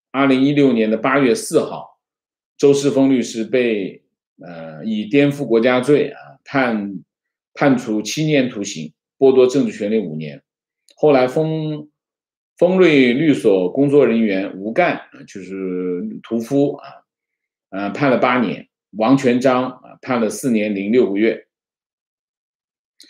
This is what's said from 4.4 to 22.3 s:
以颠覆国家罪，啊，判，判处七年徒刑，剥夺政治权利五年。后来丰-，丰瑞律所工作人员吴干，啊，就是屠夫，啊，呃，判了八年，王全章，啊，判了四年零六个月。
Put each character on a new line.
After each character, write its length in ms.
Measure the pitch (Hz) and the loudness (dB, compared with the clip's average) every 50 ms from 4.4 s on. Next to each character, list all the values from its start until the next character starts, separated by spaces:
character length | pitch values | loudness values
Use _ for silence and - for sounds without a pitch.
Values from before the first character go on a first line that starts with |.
| 85 87 85 82 82 80 78 76 73 | -20 -20 -18 -16 -16 -16 -16 -12 -8
以 200 | 110 110 107 104 104 | -6 -6 -6 -4 -2
颠 220 | 123 143 143 143 | 0 2 2 2
覆 140 | 139 147 135 | 0 -2 -2
国 140 | 117 117 113 | 0 2 2
家 220 | 113 127 127 127 | 4 2 2 2
罪， 280 | 127 139 147 131 - - | 2 2 2 2 2 0
啊， 80 | - - - - - _ _ | -6 -14 -20 -20 -20 _ _
判， 580 | - - 139 131 120 113 107 101 101 98 92 - _ _ _ _ _ _ _ _ _ - | -6 -4 -2 -2 -2 -2 -4 -6 -6 -10 -12 -14 _ _ _ _ _ _ _ _ _ -6
判 240 | - 156 143 131 113 | 0 2 2 2 0
处 240 | - 117 107 107 | -2 -4 -4 -4
七 220 | 107 - - 151 156 | -4 -6 -4 -4 -2
年 240 | 156 151 139 123 120 | 0 0 0 0 -2
徒 160 | - 107 101 | -4 -8 -10
刑， 300 | - - 82 78 - - _ _ _ _ - | -10 -10 -10 -12 -14 -14 _ _ _ _ 2
剥 160 | 135 131 131 | 2 4 6
夺 120 | 127 127 127 | 6 4 4
政 180 | 135 143 123 | 4 0 -2
治 80 | 110 98 | -2 -4
权 180 | - 104 104 | -4 -4 -2
利 60 | 110 113 | -2 -2
五 180 | 98 82 76 | -2 -4 -8
年。 260 | 78 78 73 71 71 _ _ _ _ _ _ _ _ _ _ _ | -10 -10 -12 -14 -16 _ _ _ _ _ _ _ _ _ _ _
后 160 | _ - 151 | _ 2 4
来 160 | 143 127 127 127 | 4 4 2 2
丰-， 640 | - 160 160 160 160 160 156 156 151 151 - - _ _ _ _ _ _ _ _ _ _ _ _ _ | 0 -2 -4 -2 -4 -4 -6 -6 -8 -10 -12 -16 _ _ _ _ _ _ _ _ _ _ _ _ _
丰 220 | - 170 180 185 185 | 0 0 2 4 4
瑞 360 | 185 165 151 139 131 123 120 | 4 6 6 4 4 4 2
律 200 | 135 165 156 131 | 2 2 2 2
所 360 | - - 110 98 92 92 90 | 2 2 2 2 2 2 0
工 200 | - 131 139 143 | 0 0 0 4
作 160 | 139 147 131 | 4 4 4
人 160 | 117 113 113 | 4 4 2
员 340 | 113 107 95 95 98 - - | 0 0 0 -2 -4 -6 -8
吴 160 | 95 95 110 | -10 -10 -6
干， 240 | 117 170 175 160 117 | -2 0 0 0 -2
啊， 140 | - - - - 151 - - | -4 -10 -16 -20 -20 -20 -20
就 140 | - 101 | -18 -16
是 680 | 92 90 98 95 95 92 90 90 90 90 90 87 107 110 - - | -14 -12 -10 -8 -6 -6 -6 -4 -4 -4 -6 -6 -8 -10 -12 -14
屠 180 | - - 113 117 | -10 -8 -6 -6
夫， 360 | 113 - 139 139 143 143 - | -4 -2 0 0 0 0 -2
啊， 120 | - - - - - _ _ _ _ _ _ _ _ _ _ _ _ _ _ | -8 -14 -20 -20 -20 _ _ _ _ _ _ _ _ _ _ _ _ _ _
呃， 180 | - 95 101 101 | -10 -8 -8 -6
判 200 | 104 - 147 139 | -4 -2 0 0
了 80 | 123 107 | 2 2
八 220 | 131 123 123 127 | 2 2 0 0
年， 300 | 117 90 76 - - _ _ _ _ _ | 0 -2 -4 -8 -12 _ _ _ _ _
王 260 | - 101 110 120 139 139 | -6 -2 0 2 2 2
全 240 | 139 123 120 127 | 2 2 0 2
章， 280 | 120 135 127 127 127 - | 2 2 2 0 -2 -4
啊， 280 | - - - - - _ | -8 -14 -20 -20 -20 _
判 200 | - - 127 120 | -8 -4 -2 -2
了 80 | 113 104 | -2 -2
四 220 | - - - 131 | -4 -4 -4 -2
年 220 | 117 107 104 107 104 | 0 0 0 -2 -4
零 160 | 95 95 101 | -4 -2 0
六 200 | 113 127 113 95 | 2 2 2 2
个 60 | 98 98 | 0 0
月。 240 | 110 113 - - - _ _ _ _ _ _ _ _ _ _ _ _ _ _ _ _ _ | 0 0 -2 -2 -8 _ _ _ _ _ _ _ _ _ _ _ _ _ _ _ _ _